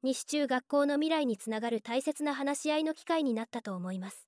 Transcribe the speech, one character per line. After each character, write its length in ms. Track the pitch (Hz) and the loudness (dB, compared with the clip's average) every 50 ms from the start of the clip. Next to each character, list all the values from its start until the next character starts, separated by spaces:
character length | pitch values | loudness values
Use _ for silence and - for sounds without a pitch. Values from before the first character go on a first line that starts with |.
| - | 0
西 220 | 262 262 - - | 0 -2 -2 -2
中 220 | - - 302 294 | -2 0 0 2
学 200 | 254 254 254 - | 2 0 -2 0
校 200 | _ - 285 285 | _ 4 4 4
の 80 | 285 294 | 4 4
未 160 | 285 302 311 | 2 2 2
来 160 | 320 311 294 | 2 2 2
に 100 | 254 226 | 0 0
つ 140 | 202 - 220 | -2 -2 -4
な 100 | 220 214 | -4 -2
が 80 | 214 233 | -2 0
る 140 | 233 220 - | -2 -2 -2
大 180 | - 233 262 | 0 -2 0
切 240 | 262 302 294 - 294 | 0 0 -2 0 -2
な 100 | 294 285 | -2 -2
話 260 | 262 277 277 285 285 | 0 0 -2 -2 0
し 120 | - 302 302 | 0 0 2
合 60 | 302 | 2
い 60 | 311 | 2
の 100 | 311 311 | 0 -2
機 100 | - - | -4 -2
会 200 | - 339 320 311 | 0 0 2 2
に 100 | 269 233 | 2 0
な 100 | 220 226 | 0 -2
っ 20 | |
た 140 | - - 240 | -4 -8 -8
と 160 | 226 - 196 | -6 -6 -6
思 160 | 185 175 185 185 | -6 -6 -6 -6
い 60 | 190 | -6
ま 120 | 185 196 | -6 -8
す。 160 | - - - | -10 -12 -14